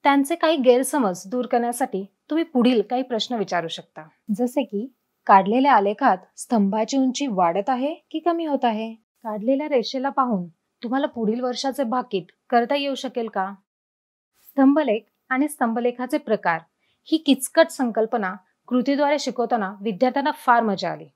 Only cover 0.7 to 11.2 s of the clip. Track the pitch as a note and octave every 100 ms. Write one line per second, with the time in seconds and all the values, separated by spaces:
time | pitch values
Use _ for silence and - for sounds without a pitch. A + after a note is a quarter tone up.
0.7 | B3 C4 D4+ G#3+ F3+ F#3+ B3 A#3 A#3+ A#3+
1.7 | A#3+ B3+ F#3+ G3 _ _ D#4 E4 B3 A#3+
2.7 | A#3+ F#3+ B3+ C4 A3+ - A#3+ F#3 F3 E3
3.7 | F3 - - D#3 _ - G3+ B3 C#4+ C4
4.7 | G3+ B3+ _ _ _ - G3 F#3+ A#3+ C#4
5.7 | A3+ G3+ G#3 C4 F#3 - - - A#3 G3
6.7 | G#3+ A3 C4+ C4 B3 C#4 F#3 F3 F3+ G3+
7.7 | B3 C#4 F4 _ D#4 F4 E4+ D#4+ C#4 B3+
8.7 | G#3+ A3+ A3+ _ _ A3+ G#3+ A3 C#4 D4+
9.7 | C4+ - C4+ C4+ C4+ B3+ G3+ F3 _ _
10.7 | _ A#3 C4+ D4 A#3+